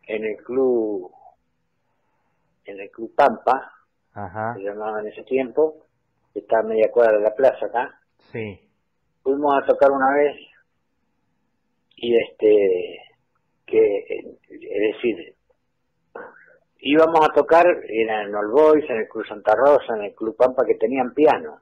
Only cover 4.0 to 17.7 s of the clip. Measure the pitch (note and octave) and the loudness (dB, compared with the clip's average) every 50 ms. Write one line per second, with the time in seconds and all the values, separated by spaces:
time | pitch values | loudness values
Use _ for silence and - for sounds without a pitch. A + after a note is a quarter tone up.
4 | _ _ _ G#2+ G2+ F2+ E2 G#2+ A2 A2+ A#2+ F#2+ F#2+ G2+ G2+ G#2 G#2+ A2 G#2+ G#2+ | _ _ _ -14 -14 -12 -10 -8 -8 -8 -8 -8 -10 -10 -10 -8 -10 -8 -8 -8
5 | G#2+ G#2+ - G#2+ - - C3 C3 C3 A#2+ A#2 D3 D#3 D#3 D#3 - _ _ _ _ | -10 -10 -14 -16 -10 -6 -4 -4 -4 -4 0 0 0 0 -2 -12 _ _ _ _
6 | _ _ _ _ _ _ _ G#2 - - A2+ A2+ A2 A2 A2 A2 A2 G2+ - A#2+ | _ _ _ _ _ _ _ -14 -4 -2 0 0 0 0 0 2 0 2 4 2
7 | A#2 A2 G#2+ G#2 G#2 G#2+ - - C3+ B2+ - - A2 G2+ - A#2+ C3 C#3+ _ _ | 4 4 4 2 2 0 0 2 2 2 2 0 -8 -6 -4 -6 -6 -6 _ _
8 | _ _ _ _ _ _ - A#2+ A2 G#2 F#2+ _ _ _ _ _ _ _ _ _ | _ _ _ _ _ _ -12 -10 -10 -10 -12 _ _ _ _ _ _ _ _ _
9 | _ _ _ _ _ C3 C#3 C#3+ D3 C#3+ C#3 C3+ - - B2+ - C#3+ C#3 C#3 C3+ | _ _ _ _ _ -4 -2 0 0 0 0 0 2 0 2 4 4 2 2 2
10 | C3 C3 C#3 C#3+ D3 C#3+ C3+ - - _ _ _ _ _ _ _ _ _ _ _ | 0 0 2 2 0 0 -2 -8 -20 _ _ _ _ _ _ _ _ _ _ _
11 | _ _ _ _ _ _ _ _ _ _ _ _ _ _ _ _ _ _ _ - | _ _ _ _ _ _ _ _ _ _ _ _ _ _ _ _ _ _ _ -10
12 | - A#2+ A#2 A2+ G#2+ - - - - G#2+ G#2+ G#2 G2+ F#2+ F#2 F2 F2 F2 E2+ - | -4 0 0 0 0 -2 -8 0 2 4 4 4 2 0 0 -2 -6 -10 -14 -20
13 | - _ _ _ _ _ _ _ _ _ _ _ _ - - A2 A2 G#2 G2+ G2 | -20 _ _ _ _ _ _ _ _ _ _ _ _ -2 0 2 2 2 0 -4
14 | - - - - - - - _ _ _ - - - - F#2+ G2+ G#2 G#2+ G2+ - | -6 -10 -14 -14 -14 -18 -20 _ _ _ -20 -20 -16 -10 -6 -4 -4 -4 -4 -4
15 | - A#2+ G2+ E2+ D#2+ - _ _ _ _ _ _ _ _ _ _ _ _ _ _ | -4 -4 -4 -6 -12 -20 _ _ _ _ _ _ _ _ _ _ _ _ _ _
16 | _ _ _ - - - _ - _ _ _ _ _ _ _ _ - C3 C#3+ D#3 | _ _ _ -20 -18 -18 _ -20 _ _ _ _ _ _ _ _ -4 0 4 4
17 | D#3+ D#3+ E3 D#3+ D#3 D3+ - D3 C3+ - E3 E3+ F3 F3+ | 4 4 4 2 2 4 2 0 2 4 4 6 6 4